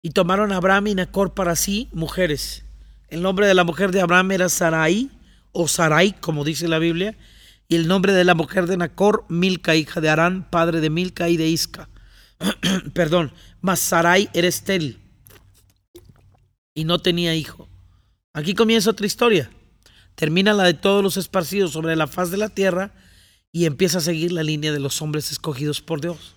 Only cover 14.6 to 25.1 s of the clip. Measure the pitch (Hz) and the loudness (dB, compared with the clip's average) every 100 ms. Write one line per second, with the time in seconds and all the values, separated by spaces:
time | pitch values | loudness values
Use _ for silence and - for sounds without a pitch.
14.6 | - 190 147 110 - _ - - _ _ | -4 -2 -4 -8 -20 _ -20 -20 _ _
15.6 | _ _ _ - - _ _ _ _ _ | _ _ _ -20 -20 _ _ _ _ _
16.6 | _ 151 160 175 185 175 170 160 147 - | _ -8 -2 0 0 0 0 -2 -4 -16
17.6 | - - _ _ _ _ _ 147 151 196 | -20 -20 _ _ _ _ _ -6 -4 0
18.6 | 226 226 196 - 202 - 240 190 120 - | 2 4 2 0 -4 0 2 2 0 -14
19.6 | _ _ _ _ _ - 156 170 196 208 | _ _ _ _ _ -6 -2 2 2 4
20.6 | 180 151 196 202 196 196 - 190 151 202 | 2 2 2 2 0 -2 -4 -4 -2 -2
21.6 | 185 156 160 160 151 - 180 190 208 196 | -2 -2 -2 0 -2 -2 -4 -2 -4 0
22.6 | 196 180 196 _ _ _ _ _ _ 165 | 0 0 -6 _ _ _ _ _ _ -2
23.6 | 165 127 185 175 156 160 175 175 156 151 | 0 2 0 0 -2 -2 -2 -2 -2 -2
24.6 | 156 147 135 - 156 | -2 -2 -4 -4 -4